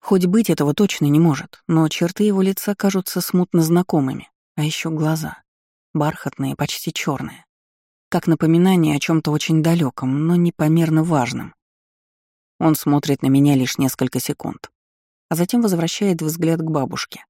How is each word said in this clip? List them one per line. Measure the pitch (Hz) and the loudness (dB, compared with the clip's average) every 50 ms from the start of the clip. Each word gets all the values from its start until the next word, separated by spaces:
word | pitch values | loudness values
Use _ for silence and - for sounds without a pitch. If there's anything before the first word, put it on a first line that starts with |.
Хоть | _ - 202 190 180 | _ 2 2 2 2
быть | 180 180 226 226 - | 4 2 2 2 2
этого | 165 - 147 143 143 | 0 0 2 0 2
точно | - 208 196 - - 151 | 2 2 0 2 0 0
не | 147 143 151 | 2 4 4
может, | 170 170 143 139 - - - _ _ | 4 4 2 0 -6 -14 -20 _ _
но | - 165 160 160 151 | 0 2 2 2 0
черты | - - 175 170 180 - 208 | 0 -2 -2 -2 0 0 0
его | 214 202 190 | 2 2 2
лица | 190 190 196 - - - 202 | 2 0 0 -2 -4 -6 -4
кажутся | _ - 196 196 190 180 - - 180 | _ -2 0 0 0 -4 -4 -6 -6
смутно | 170 - - 180 180 - - 175 | -6 0 0 0 0 2 2 0
знакомыми, | 165 160 170 175 180 - - 160 139 131 143 - - _ _ _ _ _ _ | 2 4 2 2 2 2 0 0 0 0 -4 -8 -12 _ _ _ _ _ _
а | - 151 | -4 -4
еще | 156 160 - - 165 | -4 -4 -4 -6 -6
глаза. | 160 151 156 156 160 160 156 139 - - _ _ _ _ _ _ _ _ _ _ _ | -4 -2 -2 -2 -2 -2 -6 -10 -12 -14 _ _ _ _ _ _ _ _ _ _ _
Бархатные, | 151 147 147 - - - 143 - - 139 135 135 | -2 -2 -2 -2 -4 -10 -12 -8 -6 -6 -6 -4
почти | - 143 - - - - - | -6 -6 -6 -6 -8 -8 -8
черные. | - - - - 143 127 131 110 - - _ _ _ _ _ _ _ _ _ _ _ _ _ _ | -8 -6 -6 -4 -4 -6 -6 -10 -12 -18 _ _ _ _ _ _ _ _ _ _ _ _ _ _
Как | - 175 - | -4 -2 2
напоминание | - 160 151 - 160 165 170 180 190 190 180 160 156 147 | 2 0 2 2 2 4 4 4 4 4 4 2 2 0
о | 143 | -2
чем-то | - - 165 160 - - | -2 0 -2 0 0 0
очень | 151 151 - - 160 160 | -2 -2 -2 0 0 2
далеком, | 156 165 170 170 165 127 - - - 131 131 143 151 | 2 2 2 2 0 -2 -4 -4 -4 -4 -2 -2 0
но | 165 175 | 0 2
непомерно | 175 175 170 - - 160 151 160 170 170 156 156 156 156 | 2 2 0 0 0 0 2 2 2 2 2 2 2 2
важном. | 175 165 143 123 117 123 120 - - - _ _ _ _ _ _ _ _ _ _ _ _ _ _ _ _ _ _ _ _ _ | 2 0 0 0 -2 -4 -8 -10 -12 -18 _ _ _ _ _ _ _ _ _ _ _ _ _ _ _ _ _ _ _ _ _
Он | 175 160 156 | 0 0 0
смотрит | - - 147 143 143 - 151 139 - | 2 0 0 0 2 2 0 -2 0
на | - 135 | 2 2
меня | 135 139 139 147 143 | 4 4 4 4 4
лишь | 131 127 123 - - | 2 0 -2 -2 -2
несколько | 139 131 - - 131 127 - 127 | -2 -2 -2 -2 -6 -4 -4 -6
секунд, | - - 143 _ - - - - - - _ _ _ _ _ _ _ _ _ _ _ _ | -6 -6 -8 _ -8 -10 -10 -10 -16 -20 _ _ _ _ _ _ _ _ _ _ _ _
а | 165 | -2
затем | 160 175 180 - 240 | -2 0 0 2 0
возвращает | 233 214 190 170 165 165 - - 208 196 185 165 | 2 2 0 0 0 -2 -2 -2 0 0 0 0
взгляд | 160 156 151 170 170 160 165 160 | -2 -4 -4 -2 0 0 0 0
к | 165 160 | -2 -2
бабушке. | 156 147 131 - - 98 - _ - - - _ | -2 -2 -2 -4 -6 -10 -10 _ -14 -20 -20 _